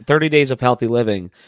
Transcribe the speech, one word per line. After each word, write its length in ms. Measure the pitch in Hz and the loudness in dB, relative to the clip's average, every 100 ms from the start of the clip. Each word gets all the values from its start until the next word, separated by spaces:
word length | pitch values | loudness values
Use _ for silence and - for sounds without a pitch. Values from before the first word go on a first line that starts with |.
| 104 | -2
thirty 220 | 151 156 | 0 2
days 220 | 147 135 | 2 0
of 100 | 127 | 0
healthy 280 | 123 120 113 | 0 0 0
living. 420 | 120 110 98 87 _ | 0 0 -2 -6 _